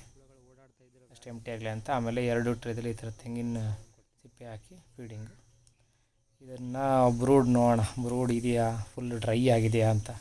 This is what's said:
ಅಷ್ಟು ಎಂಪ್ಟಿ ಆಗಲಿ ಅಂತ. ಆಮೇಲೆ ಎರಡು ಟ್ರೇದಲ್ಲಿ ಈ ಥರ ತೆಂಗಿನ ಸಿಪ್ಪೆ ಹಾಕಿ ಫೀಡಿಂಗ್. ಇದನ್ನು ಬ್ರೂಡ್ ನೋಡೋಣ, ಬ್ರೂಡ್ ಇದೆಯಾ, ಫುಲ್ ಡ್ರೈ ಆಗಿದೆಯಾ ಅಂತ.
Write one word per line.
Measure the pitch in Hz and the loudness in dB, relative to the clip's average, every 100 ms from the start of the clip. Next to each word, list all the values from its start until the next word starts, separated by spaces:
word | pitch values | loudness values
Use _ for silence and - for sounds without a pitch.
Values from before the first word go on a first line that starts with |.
| - _ _ 131 127 127 135 _ 127 _ _ | -12 _ _ _ _ _ _ _ _ _ _
ಅಷ್ಟು | - 127 | -20 -14
ಎಂಪ್ಟಿ | 117 113 | -12 -10
ಆಗಲಿ | 113 113 | -8 -6
ಅಂತ. | 110 110 | -6 -4
ಆಮೇಲೆ | 135 117 120 123 | -2 -2 -2 0
ಎರಡು | 117 120 | 0 0
ಟ್ರೇದಲ್ಲಿ | 120 120 117 117 | -2 -6 -6 -6
ಈ | |
ಥರ | 110 113 | -8 -10
ತೆಂಗಿನ | 107 120 117 120 117 110 104 - _ _ _ | -12 -10 -6 -4 -4 -4 -6 -10 _ _ _
ಸಿಪ್ಪೆ | 120 - | -20 -20
ಹಾಕಿ | 120 107 - 180 - - | -18 -18 -18 -20 -20 -18
ಫೀಡಿಂಗ್. | 120 107 107 - _ _ _ _ _ _ _ _ _ _ | -16 -14 -16 -18 _ _ _ _ _ _ _ _ _ _
ಇದನ್ನು | 131 127 123 127 135 131 127 117 | -16 -12 -8 -4 2 4 4 4
ಬ್ರೂಡ್ | 127 139 123 | 6 6 6
ನೋಡೋಣ, | 120 120 117 104 - | 6 6 4 0 -4
ಬ್ರೂಡ್ | 120 123 127 | -4 -2 0
ಇದೆಯಾ, | 117 120 120 113 113 104 | 0 0 0 0 -2 -8
ಫುಲ್ | - 123 120 | -10 -8 -6
ಡ್ರೈ | 113 113 127 | -2 2 4
ಆಗಿದೆಯಾ | 113 110 113 110 | 4 4 4 4
ಅಂತ. | 107 110 117 | 2 -2 -12